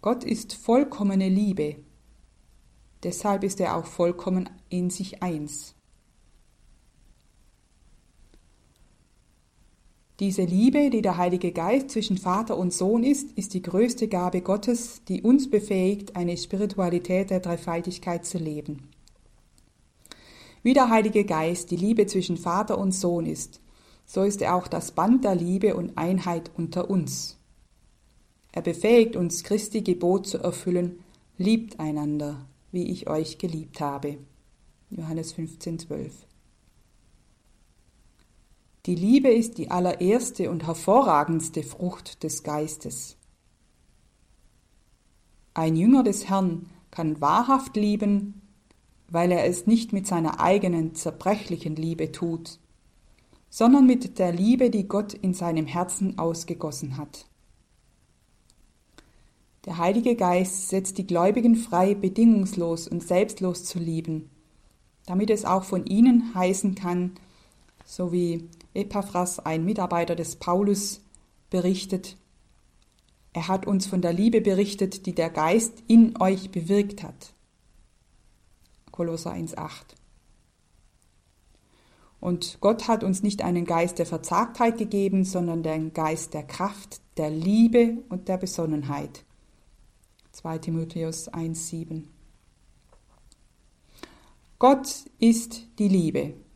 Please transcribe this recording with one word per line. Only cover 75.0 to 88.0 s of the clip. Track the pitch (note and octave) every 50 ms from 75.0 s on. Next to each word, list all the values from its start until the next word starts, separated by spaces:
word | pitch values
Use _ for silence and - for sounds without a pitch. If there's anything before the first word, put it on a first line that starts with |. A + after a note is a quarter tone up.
| -
die | - F3
der | - E3 E3
Geist | D#3+ D#3 D#3 D#3+ F3+ A3+ A3+ - - - -
in | - A3 A#3 A3+ G#3+ - -
euch | F#3+ F#3+ G3 F#3+ F#3+ -
bewirkt | - F3+ D#3+ E3+ G3 G#3 G3+ G3+ G3+ - E3+
hat." | - - - - - _ _ _ _ _ _ _ _ _ _ _ _ _ _ _ _ _ _ _ _ _ _ _ _ _ _ _ _ _ _ _ -
Kolosser | - - F3 E3+ E3 E3 E3 F3
eins | E3+ E3+ E3 D#3+ -
acht. | - D#3+ D#3 - - - _ - _ _ _ _ _ _ _ _ _ _ _ _ _ _ _ _ _ _ _ _ _ _ _ _ _ _ _ _ _ _ _ _ _ _ _ _ _ _ _ _ _ _ _ _ _
Und | - F3+ F3 F3 - - - -
Gott | - G3+ A3+ A3 -
hat | - A3+ A3 -
uns | F#3+ F#3 F#3+
nicht | G3 G#3 G3+ - -
einen | - F3 F3 E3+
Geist | E3+ E3+ E3 E3+ F3 F3 -
der | E3+
Verzagtheit | E3 - D#3+ - - E3+ F3+ A3+ A3+ - - A#3+ A#3 A3+ A3+
gegeben, | A3 G#3+ - G3+ G3 G3 F#3+ F#3+ F#3
sondern | F#3 F#3 F3+ F3 E3+ E3 E3
den | E3 D#3+ D#3 D#3+ D#3+ D#3+ D#3+
Geist | - D#3 D#3 D#3+ D#3 - - -
der | D#3
Kraft, | D3 C#3 - - F3+ G3+ G3+ - - - - - _ _ _
der | - D#3 D3+
Liebe | D#3 D#3+ E3 F#3 G#3 A3 A#3 A#3 A#3 A#3+ A#3 A#3 A#3 A#3